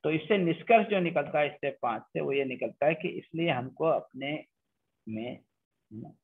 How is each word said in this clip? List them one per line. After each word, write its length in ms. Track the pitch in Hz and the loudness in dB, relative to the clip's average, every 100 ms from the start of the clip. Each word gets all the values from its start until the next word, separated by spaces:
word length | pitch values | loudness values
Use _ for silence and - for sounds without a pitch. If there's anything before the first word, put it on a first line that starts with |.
तो 60 | 151 | 0
इससे 260 | 156 - 208 | -2 2 2
निष्कर्ष 480 | 175 160 - 226 214 | 2 0 6 4 6
जो 120 | 202 | 0
निकलता 400 | 170 151 143 151 | 2 0 0 0
है 80 | 147 | 0
स्टेप 280 | - 143 139 | -2 -6 -2
पाँच 200 | 120 113 | -4 -4
से, 160 | - 160 | -4 -4
वो 120 | 143 | 0
ये 120 | 139 131 | 0 -2
निकलता 400 | 127 117 - 143 | -2 -6 2 2
है 80 | |
कि 140 | 160 165 - | 2 -4 -8
इसलिए 320 | - 160 170 | -8 -2 0
हमको 340 | 127 127 - 160 | 0 -4 -2 0
अपने 460 | 127 - 131 135 147 - _ _ _ _ _ - | 0 -2 -8 -6 -6 -10 _ _ _ _ _ -10
में, 180 | 110 | -8
है 180 | 107 - _ _ _ _ _ | -8 -10 _ _ _ _ _
ना 200 | 110 - - | -16 -16 -18